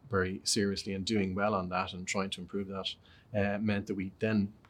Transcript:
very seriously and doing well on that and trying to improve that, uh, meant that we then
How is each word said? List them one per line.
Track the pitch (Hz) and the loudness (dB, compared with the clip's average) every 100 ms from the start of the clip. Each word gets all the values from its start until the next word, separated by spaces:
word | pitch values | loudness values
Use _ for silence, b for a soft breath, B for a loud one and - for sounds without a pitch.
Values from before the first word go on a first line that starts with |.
| - | -2
very | 98 92 95 | 0 0 -2
seriously | - 113 101 95 - | 0 2 2 0 -4
and | 98 | -4
doing | 95 107 95 | 0 2 2
well | 92 104 | 2 2
on | 101 90 | 2 0
that | 90 92 | -2 -2
and | 90 90 | -6 -4
trying | 101 95 | -2 -2
to | 95 | -4
improve | 87 101 95 | -6 -6 -4
that, | 95 92 - b b b 104 | -4 -6 -8 b b b 0
uh, | 101 104 | 2 2
meant | 107 101 101 | 0 0 0
that | |
we | 98 95 - | -4 -4 -2
then | 110 107 101 - | 2 2 0 -4